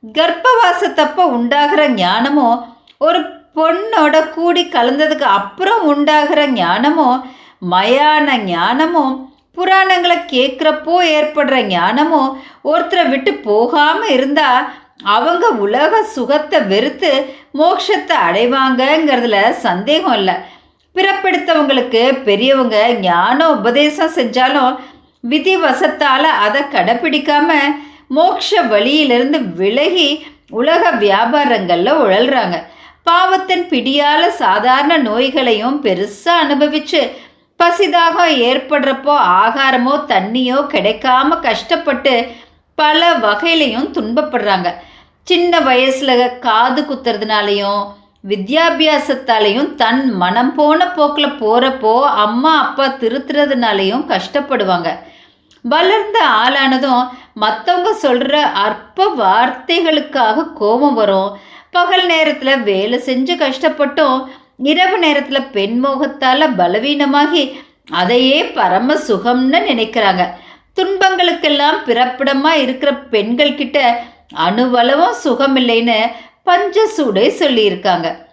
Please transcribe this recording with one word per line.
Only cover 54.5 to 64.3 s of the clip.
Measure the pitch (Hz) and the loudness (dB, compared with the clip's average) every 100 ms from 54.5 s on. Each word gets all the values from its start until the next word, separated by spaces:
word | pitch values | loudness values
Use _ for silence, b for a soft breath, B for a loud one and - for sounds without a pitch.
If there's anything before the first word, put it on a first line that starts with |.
| 254 190 180 165 185 B B B B B B | -2 0 -2 -2 -8 B B B B B B
வளர்ந்த | 240 294 359 427 415 440 311 | -2 0 2 0 0 0 2
ஆளானதும் | 220 247 277 262 254 269 247 254 B B | 2 0 0 0 0 0 0 -2 B B
மத்தவங்க | - 214 220 - 359 359 415 | -4 -4 -2 -2 0 0 0
சொல்ற | 285 247 - | 0 0 0
அற்ப | 294 294 - 208 208 - - 392 302 | 0 0 0 -2 -4 -12 -2 -2 2
வார்த்தைகளுக்காக | 196 202 254 254 - 330 330 302 285 269 226 233 311 | 2 2 2 -2 -4 0 0 0 -2 -2 0 0 -4
கோபம் | - 202 233 285 | -4 0 2 2
வரும். | 233 208 190 196 202 B B B | 2 2 0 -2 -8 B B B
பகல் | 349 349 370 359 | -2 2 2 2
நேரத்துல | 330 311 277 262 269 | 2 2 0 0 0
வேலை | 214 190 208 240 240 | 0 -2 0 -2 -2
செஞ்சு | 254 262 349 | -2 -2 -2
கஷ்டப்பட்டும் | 285 262 320 302 285 285 294 254 262 | -2 -2 -4 -2 -4 0 0 0 -4